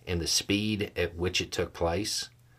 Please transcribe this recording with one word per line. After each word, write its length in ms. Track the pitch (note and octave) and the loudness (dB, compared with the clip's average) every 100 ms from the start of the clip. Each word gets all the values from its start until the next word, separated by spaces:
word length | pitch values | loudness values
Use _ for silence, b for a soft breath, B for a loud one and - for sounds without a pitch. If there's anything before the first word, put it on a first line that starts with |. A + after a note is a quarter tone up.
| - | -4
and 160 | F2 | -2
the 60 | D#2+ | 2
speed 640 | - - G2+ G#2+ G#2 F2 - | 0 2 2 2 0 -2 0
at 200 | F2 E2+ | -2 0
which 260 | F2+ - | 0 0
it 100 | - | -2
took 220 | - F2 | -2 -2
place. 560 | - E2 F2 G#2+ - - - - | 0 0 2 0 -4 -6 -12 -20